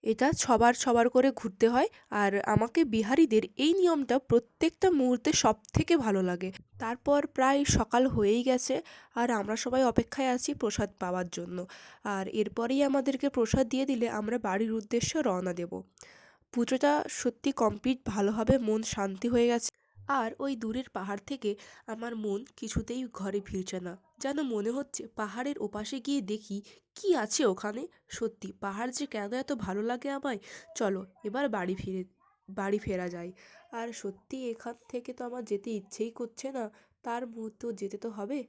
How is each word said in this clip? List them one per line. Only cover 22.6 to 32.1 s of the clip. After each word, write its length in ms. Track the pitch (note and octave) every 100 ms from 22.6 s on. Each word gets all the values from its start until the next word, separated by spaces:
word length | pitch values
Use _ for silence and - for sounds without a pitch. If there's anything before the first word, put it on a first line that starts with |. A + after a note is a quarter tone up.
| A3+ - A3 A#3+ B3+
ঘরে 280 | - G3 G3+
ফিরছে 380 | G3 F#3+ F#3 F#3
না, 140 | F3 F3+ _ _
যেন 180 | C4+ C#4+ C#4+
মনে 240 | A3 G#3
হচ্ছে 320 | B3 C#4+ - A3+ -
পাহাড়ের 400 | G#3 G#3 B3+ C#4+
ওপাশে 380 | G#3 G#3 G#3+ C4+
গিয়ে 200 | B3+ C#4+
দেখি 360 | F#3+ G#3+ G#3+ G3 G3 - _
কি 140 | - G4+ E4
আছে 260 | G#3+ - C4
ওখানে। 360 | F#3 G#3 G#3+ D#4+ _ _
সত্যি 380 | - - - F#3+ -
পাহাড় 300 | G3+ G3 B3
যে 120 | B3+ C#4+
কেন 240 | G#3+ G3+
এত 160 | B3 C4+ C4+
ভালো 240 | F#3+ F#3+
লাগে 260 | A3 B3 C#4
আমায়। 300 | C#4 C#4 A3 - - - -
চলো 240 | G#3 F#3+ F#3+ _
এবার 200 | G#3 A3+ C#4+
বাড়ি 260 | G#3+ F3+
ফিরে, 280 | F#3+ - F#3 F#3